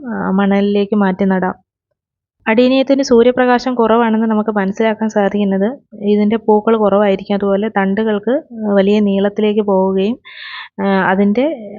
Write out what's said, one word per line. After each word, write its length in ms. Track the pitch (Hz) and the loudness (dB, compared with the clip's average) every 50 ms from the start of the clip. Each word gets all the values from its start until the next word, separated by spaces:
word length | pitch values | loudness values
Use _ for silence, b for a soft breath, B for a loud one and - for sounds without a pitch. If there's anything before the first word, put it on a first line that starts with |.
| 294 247 | -10 -10
ആ, 240 | 220 196 190 185 | -8 -6 -4 -2
മണലിലേക്ക് 640 | 190 196 202 196 196 202 196 202 202 202 202 196 220 208 | 0 0 2 2 2 0 0 0 0 0 -2 0 0 0
മാറ്റി 300 | 202 190 185 185 202 190 | 0 0 0 0 0 0
നടാം. 280 | 190 185 185 180 - - _ _ _ _ _ _ _ _ _ _ _ _ _ _ _ _ _ | 0 0 -2 -4 -6 -8 _ _ _ _ _ _ _ _ _ _ _ _ _ _ _ _ _
അടീനിയത്തിന് 580 | - 220 214 247 254 262 269 269 262 277 269 277 | 0 2 4 4 4 2 2 2 2 0 0 2
സൂര്യപ്രകാശം 680 | - 247 226 233 247 247 262 254 247 247 240 240 254 254 | 2 4 4 4 4 2 2 2 2 0 0 0 -2 -2
കുറവാണെന്ന് 520 | 240 233 214 220 233 240 226 220 220 226 226 | 0 0 2 2 2 2 2 0 0 0 0
നമുക്ക് 240 | 220 214 208 220 | 0 -2 -2 -2
മനസ്സിലാക്കാൻ 580 | 214 208 196 190 196 - 226 220 214 208 220 220 | -2 -2 -2 -2 -2 -2 -2 -2 -2 -2 -4 -4
സാധിക്കുന്നത് 580 | 208 214 202 196 202 208 208 196 190 190 196 214 277 - _ _ - 214 214 | -2 0 0 0 0 0 0 0 0 0 -2 -2 -4 -6 _ _ -16 -6 -2
ഇതിൻ്റെ 320 | 202 208 208 208 208 226 220 | 0 2 2 2 2 0 0
പൂക്കൾ 360 | - - 214 208 208 226 226 | 2 2 2 2 2 2 0
കുറവായിരിക്കും. 600 | 220 214 202 196 202 208 202 196 190 202 - 202 | 2 2 2 2 2 2 2 0 -2 -2 -4 -4
അതുപോലെ 320 | 196 202 202 196 196 208 220 | -2 0 0 0 0 -2 -2
തണ്ടുകൾക്ക് 640 | 220 196 196 190 196 202 220 220 214 202 208 226 254 302 311 - 240 226 214 208 202 | -2 -2 -2 0 0 -2 -2 -2 -2 -4 -2 -2 -2 -4 -4 -8 -12 -8 -4 0 0
വലിയ 240 | 202 190 196 208 214 | 2 2 2 2 2
നീളത്തിലേക്ക് 640 | 214 202 196 196 196 202 202 214 208 214 208 220 208 | 2 0 0 0 0 -2 0 -2 -2 0 0 0 0
പോവുകയും, 520 | 208 196 190 190 190 190 190 190 208 247 - B B B B B B B B B B _ - | 0 0 0 0 0 0 0 -2 -2 -4 -6 B B B B B B B B B B _ -6
ആ, 80 | 196 196 196 190 185 - | -4 -2 0 0 0 2
അതിൻ്റെ 380 | 190 190 202 202 208 247 262 311 320 247 214 202 - | 2 2 2 2 2 0 0 -2 -4 -8 -12 -14 -12